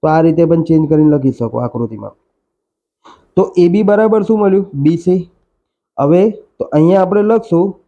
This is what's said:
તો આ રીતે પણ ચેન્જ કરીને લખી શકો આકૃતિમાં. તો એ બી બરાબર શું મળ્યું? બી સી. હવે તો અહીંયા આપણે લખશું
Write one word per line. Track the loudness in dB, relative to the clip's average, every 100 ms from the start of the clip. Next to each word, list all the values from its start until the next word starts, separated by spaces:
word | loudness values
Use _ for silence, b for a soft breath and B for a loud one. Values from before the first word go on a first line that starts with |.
તો | 0
આ | 2
રીતે | 2 2 2
પણ | 0
ચેન્જ | 2 0 2
કરીને | 2 2
લખી | 2 -2
શકો | -4 -6 -6
આકૃતિમાં. | -6 -6 -8 -8 -16 _ _ _ _ _ _ _ _ _ b b b -4
તો | -2 2
એ | 2
બી | 2
બરાબર | 2 2 2 0
શું | 0 0
મળ્યું? | 2 0 -2
બી | -2 -2 0
સી. | -2 -2 -4 _ _ _ _ _ _ -4
હવે | 0 2 0
તો | -2 _ _ -4
અહીંયા | 0 2 2
આપણે | 0 0
લખશું | 0 -2 0 -2 -2 -6